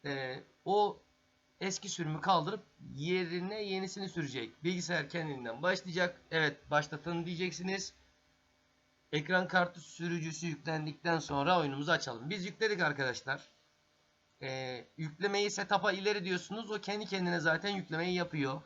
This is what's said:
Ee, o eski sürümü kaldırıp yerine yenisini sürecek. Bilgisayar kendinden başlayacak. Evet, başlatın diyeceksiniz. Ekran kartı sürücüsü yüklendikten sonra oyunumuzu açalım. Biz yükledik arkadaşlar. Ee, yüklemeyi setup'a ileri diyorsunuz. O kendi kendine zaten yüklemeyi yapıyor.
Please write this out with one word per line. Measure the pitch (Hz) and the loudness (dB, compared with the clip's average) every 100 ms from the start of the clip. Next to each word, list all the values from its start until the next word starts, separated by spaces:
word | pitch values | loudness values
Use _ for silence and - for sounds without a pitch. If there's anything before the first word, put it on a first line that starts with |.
| 143 | -4
Ee, | 139 131 131 - _ 170 | -4 -4 -6 -12 _ 0
o | 202 208 - _ _ _ _ _ _ | 4 4 0 _ _ _ _ _ _
eski | 190 185 196 | -4 -4 -6
sürümü | - 156 151 | -4 -2 0
kaldırıp | 190 180 156 208 - _ 127 127 | 4 4 4 -4 -10 _ -14 -6
yerine | 156 185 170 175 180 214 | 0 2 0 -2 -4 -4
yenisini | 208 190 190 196 190 | -2 -2 -4 -6 -6
sürecek. | 175 143 123 113 - | -4 -4 -4 -6 -4
Bilgisayar | 160 180 170 170 151 | -2 -2 -2 -2 -2
kendinden | 170 156 139 120 117 | -4 -4 -4 -4 0
başlayacak. | 170 190 185 170 180 - - | 0 0 -2 0 0 -2 -2
Evet, | 165 151 139 - | 2 2 0 2
başlatın | 147 151 151 170 170 170 | 2 2 -6 -2 -2 -2
diyeceksiniz. | 170 180 165 180 190 185 - _ _ _ _ _ _ _ _ _ _ _ | -2 -2 -2 -2 -2 -4 -12 _ _ _ _ _ _ _ _ _ _ _
Ekran | 151 151 185 180 | -4 4 2 4
kartı | 185 175 165 | 4 2 -2
sürücüsü | - - 170 170 160 156 170 | -18 -6 -2 0 -2 -4 -4
yüklendikten | 151 - 160 156 151 175 165 | -4 -2 -2 -2 -4 0 0
sonra | 151 143 147 180 | 2 2 4 4
oyunumuzu | 147 139 147 | 4 0 2
açalım. | 156 135 117 139 | 2 2 -6 -4
Biz | 202 180 | -4 -4
yükledik | - 220 196 | 0 0 4
arkadaşlar. | 160 143 131 117 - 139 - _ _ _ _ _ _ _ _ _ | 2 2 0 -2 -4 -6 -6 _ _ _ _ _ _ _ _ _
Ee, | 131 131 127 123 117 - | -6 -6 -6 -8 -10 -8
yüklemeyi | 156 156 196 202 202 | -8 -2 0 2 2
setup'a | 202 196 196 202 | 0 0 2 4
ileri | 196 196 208 | 2 0 0
diyorsunuz. | 180 180 - 208 208 | 0 -2 -2 -8 -4
O | 214 | -4
kendi | - 208 208 | -2 -4 -2
kendine | 190 180 175 | 0 2 2
zaten | 156 160 202 | 2 2 0
yüklemeyi | 202 - 160 180 180 | -2 -4 -2 0 0
yapıyor. | 175 156 135 151 | 0 0 0 -2